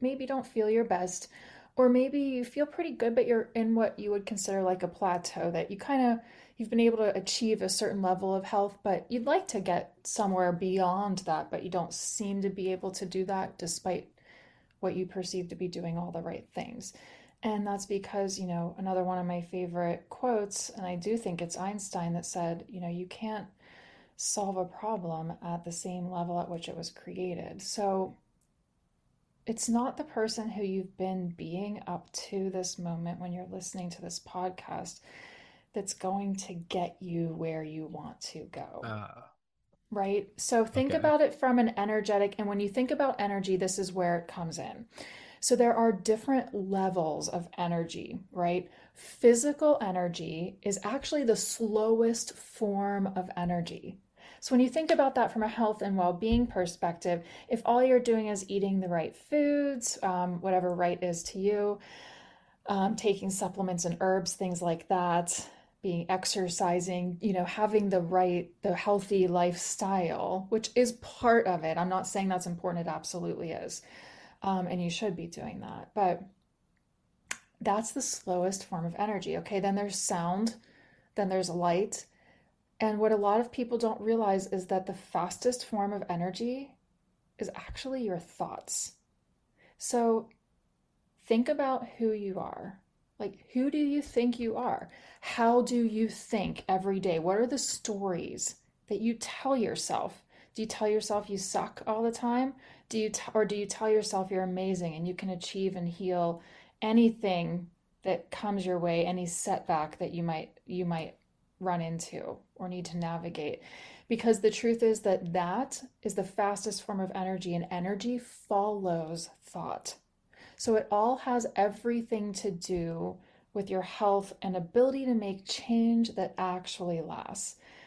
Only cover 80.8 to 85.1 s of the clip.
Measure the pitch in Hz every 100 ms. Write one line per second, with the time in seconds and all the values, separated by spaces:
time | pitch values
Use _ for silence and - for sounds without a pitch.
80.8 | _ _ _ - 190 190 180 170 175 175
81.8 | 220 - - _ _ _ _ _ _ -
82.8 | 220 208 214 214 202 214 240 - 233 233
83.8 | 226 214 214 226 208 196 190 196 180 190
84.8 | 190 180 -